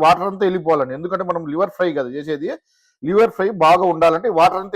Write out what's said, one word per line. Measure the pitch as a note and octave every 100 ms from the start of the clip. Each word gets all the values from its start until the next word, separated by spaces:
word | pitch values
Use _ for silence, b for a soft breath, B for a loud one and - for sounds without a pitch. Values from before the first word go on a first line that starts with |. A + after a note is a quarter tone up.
| D#3
వాటర్ | F3 F#3+
అంతా | F#3+ G3
వెళ్ళిపోవాలండి. | F#3 D#3+ D3+ B2+ C3+
ఎందుకంటే | F3 F#3 F3+
మనం | F3 D#3
లివర్ | D#3 G3 -
ఫ్రై | F3+ C#3+
కదా | B2+ C#3
చేసేది. | D3 D3 F3 D#4+ _ _ _ _ C#3+
లివర్ | G3 A3+ -
ఫ్రై | F#3+ G3+ D#3
బాగా | F3+ F#3 D#3+
ఉండాలంటే | E3 D#3+ A#3+
ఈ | E3
వాటర్ | F3+ F3+
అంతా | G3